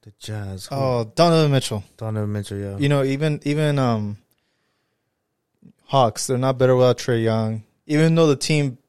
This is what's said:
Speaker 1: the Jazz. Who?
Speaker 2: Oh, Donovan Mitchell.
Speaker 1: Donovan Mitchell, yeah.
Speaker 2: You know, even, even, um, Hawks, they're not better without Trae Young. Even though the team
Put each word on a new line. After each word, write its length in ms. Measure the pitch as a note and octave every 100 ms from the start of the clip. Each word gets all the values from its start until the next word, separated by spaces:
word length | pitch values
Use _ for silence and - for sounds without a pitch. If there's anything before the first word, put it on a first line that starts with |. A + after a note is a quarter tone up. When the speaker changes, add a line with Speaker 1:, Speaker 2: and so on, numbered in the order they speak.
Speaker 1:
the 100 | - _
Jazz. 460 | - G#2+ G2+ F#2+ -
Who? 80 | C#3
Speaker 2:
Oh, 360 | C3+ B2 A2 -
Donovan 360 | E3+ E3 D3+
Mitchell. 320 | C#3 - G#2+ F#2+ _
Speaker 1:
Donovan 340 | A2 G#2+ G#2
Mitchell, 260 | G#2 G2+ G2+
yeah. 200 | G2+ G2
Speaker 2:
You 120 | C#3+
know, 140 | C#3+
even, 360 | C3+ C3+ D#3 D3
even, 340 | D3 D3 D3+ C#3+
um, 380 | C3 A2+ G#2 G#2+ _ _ _ _ _ _ _ _ _ _ _ _ _ _ - _ _
Hawks, 420 | C#3 A#2+ - -
they're 100 | B2+
not 200 | C3 B2+
better 180 | C3 B2+
without 220 | B2+ A#2+
Trae 260 | - A#2
Young. 400 | A2+ A2 A2 A2 - _ -
Even 300 | D3+ D#3+ E3
though 120 | E3
the 80 | C3+
team 420 | - D#3 C#3+ A#2+